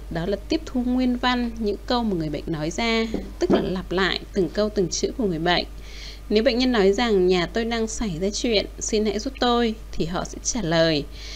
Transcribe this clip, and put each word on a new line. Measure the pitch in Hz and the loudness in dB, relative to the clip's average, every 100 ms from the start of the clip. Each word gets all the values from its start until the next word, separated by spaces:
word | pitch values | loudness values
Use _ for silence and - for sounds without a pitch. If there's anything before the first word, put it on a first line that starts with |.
| - | -4
đó | 165 165 | -4 -2
là | 202 - | -4 -2
tiếp | 320 - | -2 -2
thu | 254 | -2
nguyên | 247 254 254 247 | 0 2 2 2
văn, | 254 247 240 226 | 0 0 -2 -2
những | 208 208 - | -2 -2 -2
câu | 247 | 0
mà | 226 180 | 2 0
người | 156 | 0
bệnh | 147 - | -4 -4
nói | 156 151 | -2 -2
ra, | 175 233 226 226 202 - - | -2 0 2 0 -4 -8 -4
tức | 359 | 2
là | - | 2
lặp | - 185 175 | 2 -4 -2
lại | 175 185 - - | 0 0 0 -4
từng | 202 175 | 0 0
câu | - 214 | 2 0
từng | 208 170 | 2 0
chữ | - - - | 0 -2 0
của | 208 | 0
người | 160 | 2
bệnh. | 170 170 - - - - - - - | 2 2 0 -10 -14 -14 -14 -14 0
Nếu | 208 | 2
bệnh | 254 233 | 4 2
nhân | 254 | 2
nói | 240 190 | 6 4
rằng, | 202 240 196 180 | 4 4 4 6
"Nhà | 185 165 | 4 2
tôi | 233 233 | -2 -2
đang | 233 220 | -2 -2
xảy | - 220 156 | -2 -4 -2
ra | 196 | -2
chuyện, | 214 233 208 - - | 0 0 0 0 -6
xin | - 214 214 | -2 0 2
hãy | 214 | -2
giúp | 269 - | -6 -2
tôi", | 247 240 233 220 - | 2 4 2 -2 -6
thì | - 165 | -4 -2
họ | 175 - | -2 -6
sẽ | - | -6
trả | - 156 | -6 -4
lời, | 160 165 165 151 - - - | 2 4 4 2 -2 -10 -12